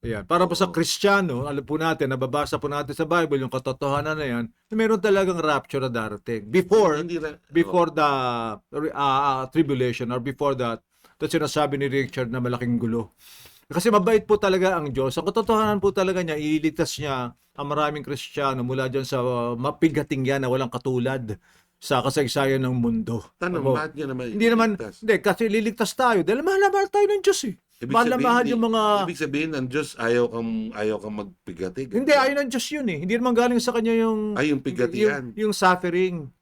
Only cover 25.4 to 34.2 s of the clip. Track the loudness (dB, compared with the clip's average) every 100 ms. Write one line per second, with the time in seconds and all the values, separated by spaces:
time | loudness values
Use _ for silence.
25.4 | 2 2 0 -2 -4 2 2 4 2 0
26.4 | 2 2 2 2 0 2 2 2 2 0
27.4 | -2 -8 _ _ 0 2 2 2 2 4
28.4 | 2 2 2 2 2 2 0 -4 -4 -2
29.4 | -2 -4 -2 -4 -4 -4 0 2 2 0
30.4 | -4 -4 -6 -4 -4 -4 -6 -10 -10 -14
31.4 | -16 -8 -8 -6 -4 -2 2 4 4 0
32.4 | -2 -4 -4 -4 -4 -4 -2 0 2 2
33.4 | 2 2 0 0 0 2 2 0